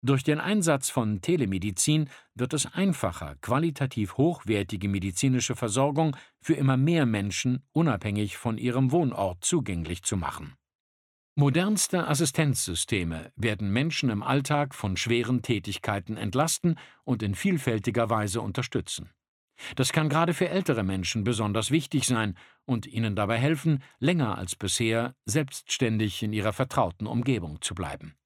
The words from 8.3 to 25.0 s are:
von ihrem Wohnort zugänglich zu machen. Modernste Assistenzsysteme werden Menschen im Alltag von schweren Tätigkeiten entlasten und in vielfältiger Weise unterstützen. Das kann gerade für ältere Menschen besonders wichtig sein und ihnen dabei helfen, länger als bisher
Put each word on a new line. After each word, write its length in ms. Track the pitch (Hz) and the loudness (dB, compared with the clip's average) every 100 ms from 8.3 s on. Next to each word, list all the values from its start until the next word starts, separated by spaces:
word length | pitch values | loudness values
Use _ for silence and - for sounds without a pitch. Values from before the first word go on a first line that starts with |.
| - | -2
von 180 | 120 110 | -4 -2
ihrem 360 | 120 123 131 | 0 2 4
Wohnort 520 | 156 147 113 98 87 | 4 2 0 -2 -2
zugänglich 580 | - 175 123 90 80 85 | 0 0 0 -4 -4 -4
zu 140 | - 98 | -2 -2
machen. 380 | 73 71 73 - _ _ _ _ _ _ _ - | -2 -6 -14 -18 _ _ _ _ _ _ _ 2
Modernste 720 | 143 143 190 214 - 185 160 | 4 4 2 0 2 0 2
Assistenzsysteme 1200 | 143 160 - 151 123 - 85 - 107 82 80 78 - | 2 0 2 0 0 -2 -4 -2 0 0 -4 -10 -4
werden 340 | 113 104 104 | -2 0 0
Menschen 380 | 107 156 156 131 | 0 0 0 0
im 140 | 107 | 0
Alltag 520 | 113 135 135 147 143 | 0 0 2 0 -2
von 220 | - 104 92 | -4 -4 -2
schweren 460 | - 117 117 123 | 0 0 2 -2
Tätigkeiten 760 | 110 110 98 98 - 101 92 110 | 0 -2 -2 -6 -2 -2 -4 -6
entlasten 640 | 110 113 165 - 175 165 - - | -4 0 0 2 0 0 -6 -16
und 180 | - 117 | -4 -2
in 120 | 110 | 0
vielfältiger 720 | 95 202 175 131 110 101 110 113 | 0 0 2 2 0 0 0 2
Weise 320 | 110 104 110 | 2 0 -2
unterstützen. 720 | 104 92 127 117 85 - - _ _ _ _ _ - | -4 -4 -2 -4 -4 -10 -10 _ _ _ _ _ -12
Das 180 | - 131 | -2 0
kann 160 | - 156 | 2 2
gerade 240 | 151 170 | 2 2
für 160 | 170 175 | 2 0
ältere 340 | 180 185 117 | 0 0 0
Menschen 420 | 95 95 85 113 | 0 0 -2 -2
besonders 460 | 101 110 107 101 110 | 0 0 0 0 2
wichtig 360 | 156 139 147 - | 0 2 -2 2
sein 320 | 120 107 92 - _ | 2 0 -4 -14 _
und 220 | - 120 - | -2 -2 -2
ihnen 300 | 110 113 101 | -2 0 0
dabei 200 | 101 113 | 0 2
helfen, 460 | 135 156 160 143 - _ | 2 2 2 0 -2 _
länger 400 | 131 175 117 - | 0 2 0 -2
als 180 | 90 - | -6 -6
bisher 580 | 98 - 113 113 | -4 0 2 2